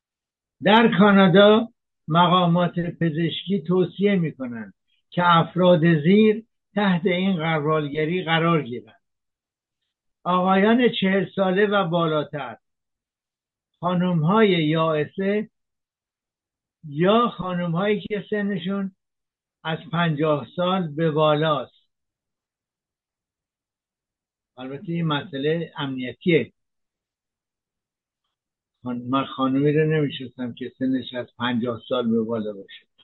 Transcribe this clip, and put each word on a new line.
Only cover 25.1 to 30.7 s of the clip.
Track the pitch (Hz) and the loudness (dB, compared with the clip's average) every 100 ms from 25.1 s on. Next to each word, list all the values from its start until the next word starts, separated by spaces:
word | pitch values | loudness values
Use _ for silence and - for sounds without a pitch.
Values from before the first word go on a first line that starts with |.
| 143 127 135 147 170 160 160 | -4 -6 -6 -4 -4 -6 -8
امنیتیه. | 139 131 127 - 180 156 113 _ _ _ _ _ _ _ _ _ _ _ _ _ _ _ _ _ _ _ _ _ _ _ | -8 -8 -10 -4 0 0 0 _ _ _ _ _ _ _ _ _ _ _ _ _ _ _ _ _ _ _ _ _ _ _
خان-، | 123 120 123 | -10 -10 -4
من | 135 131 | -4 -4
خانمی | - 131 135 147 | -4 -2 0 2
رو | 147 156 | 2 0
نمی‌شناسم | 156 139 123 127 - 123 | 0 -2 -6 -14 -10 -12
که | - 123 | -10 -14